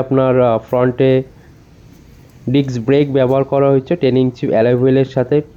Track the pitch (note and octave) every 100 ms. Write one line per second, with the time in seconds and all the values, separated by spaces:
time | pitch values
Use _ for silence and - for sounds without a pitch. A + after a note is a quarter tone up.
0 | C3 C3+ C3 B2+ B2 A2+ - B2+ B2+ B2
1 | C3+ C3 C3 - - - - - - -
2 | - - - - - C3+ C3+ B2 A2+ C#3
3 | D3 C3+ B2+ C3+ C3+ C#3 C#3 C3+ C3 F3
4 | C3 B2+ B2+ B2 C#3 A2 A#2 B2 C3 C3
5 | C3 C3+ B2 D3 D3+